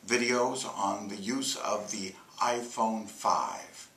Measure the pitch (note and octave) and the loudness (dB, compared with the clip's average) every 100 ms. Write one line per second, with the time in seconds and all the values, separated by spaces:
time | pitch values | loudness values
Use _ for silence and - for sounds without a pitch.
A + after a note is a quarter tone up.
0 | - A#2 A#2+ B2 B2 - A2 - G2 G2 | 2 2 4 4 4 0 -4 0 0 0
1 | G2+ G2+ G2+ C3+ C3 - - G#2 G2+ G#2 | -4 -6 -2 0 0 -2 0 -2 -2 -4
2 | F#2+ - - - A#2 A#2+ A#2+ A#2+ A2+ A2 | -6 -8 -18 0 2 2 -2 0 2 2
3 | G2+ - G#2 E2 - - - - - | -6 -2 2 2 2 -4 -12 -16 -20